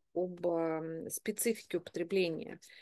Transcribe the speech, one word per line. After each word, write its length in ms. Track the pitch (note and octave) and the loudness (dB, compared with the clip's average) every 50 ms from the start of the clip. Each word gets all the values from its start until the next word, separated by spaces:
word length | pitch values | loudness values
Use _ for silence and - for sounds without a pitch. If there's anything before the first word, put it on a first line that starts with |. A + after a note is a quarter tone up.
| _ _ - | _ _ -2
об, 320 | E3+ F3+ F3+ F3+ E3+ F3 | 0 0 0 0 0 0
м, 640 | F3 E3+ E3 E3 D#3+ D#3+ D#3+ D#3+ D#3+ D#3+ E3 - E3+ | 2 4 4 4 2 2 0 0 -2 -4 -4 -4 -6
специфике 680 | - - - A3 A3 - - A#3+ A3 - - - - E3+ | -6 -4 -2 -2 -2 2 2 2 2 0 0 -2 -2 -2
употребления 840 | F3 - - F3 F3 E3+ G3 F#3+ F3+ E3+ D#3+ D#3 - - - - - - - - | -2 -2 -4 -4 -2 2 4 4 4 4 2 -2 -4 -6 -10 -12 -14 -18 -20 -20